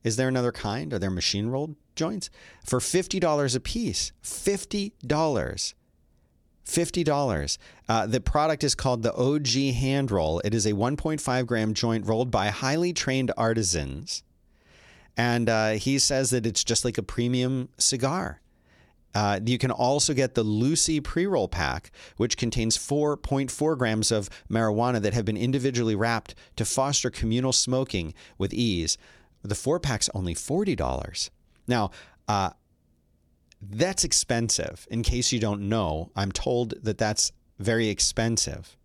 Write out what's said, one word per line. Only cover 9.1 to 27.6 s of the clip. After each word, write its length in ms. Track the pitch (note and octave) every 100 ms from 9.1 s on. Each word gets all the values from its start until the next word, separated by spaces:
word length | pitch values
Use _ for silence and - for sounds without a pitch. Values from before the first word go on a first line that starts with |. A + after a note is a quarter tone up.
O 260 | - B2+ D3
G 320 | C#3 B2 C#3
Hand 400 | A#2+ C3 C#3 C3+
Roll. 260 | G2+ D#2 E2
It 100 | G2+
is 100 | A2+
a 100 | G#2+
one 220 | G#2 A#2 D3
point 240 | D#3+ D#3
five 280 | - B2+ B2
gram 260 | A#2+ A2
joint 320 | G#2+ A#2+ A2+ G2
rolled 240 | A2 B2+
by 200 | A2 G2+
highly 420 | G#2 C3 D3+ F3+
trained 400 | E3 - C3 B2+ -
artisans. 840 | A2+ A2+ F#2+ F2 C#2 C#2 - - _ _ _ _ _ - - - - -
And, 320 | A#2+ A#2+ A#2
uh, 220 | A2+ A2
he 280 | G#2+ C3 C3+
says 320 | - C3+ C3
that 160 | B2 A2+
it's 160 | G2
just 220 | - A2+
like 140 | B2+ A#2
a 40 |
premium 680 | G2 - A#2+ B2 B2+ C3 B2+ -
cigar. 640 | - C3+ C3 F3 E3 D2 _ _ _ _ - _ _
Uh, 280 | G#2 G#2 G2+
you 140 | A2 B2
can 140 | C3
also 420 | - B2 C#3+ -
get 200 | C3+ C3
the 100 | -
Lucy 560 | G#2+ G#2+ B2 D#3+ - D#3
pre-roll 480 | - - F#3+ F3 F#2
pack, 420 | - D2 C2 - - - -
which 200 | A#2 -
contains 400 | A#2+ A2 A2+ -
four 400 | - C#3+ D3 D3
point 340 | - C#3 C3+
four 240 | - D3+
grams 380 | D3 A#2+ A2 G#2+
of 180 | A2 G2 - -
marijuana 540 | A2+ A2+ G#2+ A#2+ A#2+
that 120 | G2+
have 100 | G#2+
been 120 | G#2 G#2+
individually 600 | A#2+ C3+ C3 B2 A2+ G#2
wrapped 400 | A#2 A2+ - - -
to 100 | -
foster 460 | G#2+ - C3+ C#3 C3
communal 420 | - A2+ A2+ C3
smoking 640 | B2